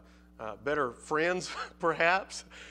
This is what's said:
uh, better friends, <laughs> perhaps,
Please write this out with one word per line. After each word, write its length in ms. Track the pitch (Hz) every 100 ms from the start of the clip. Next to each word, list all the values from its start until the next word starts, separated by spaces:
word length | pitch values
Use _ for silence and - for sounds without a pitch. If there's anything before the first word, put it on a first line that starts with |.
| - - - -
uh, 180 | 110 104
better 300 | 120 151 131
friends, 580 | - - 151 170 180 - -
<laughs> 140 | - -
perhaps, 680 | 170 156 165 185 - - - - -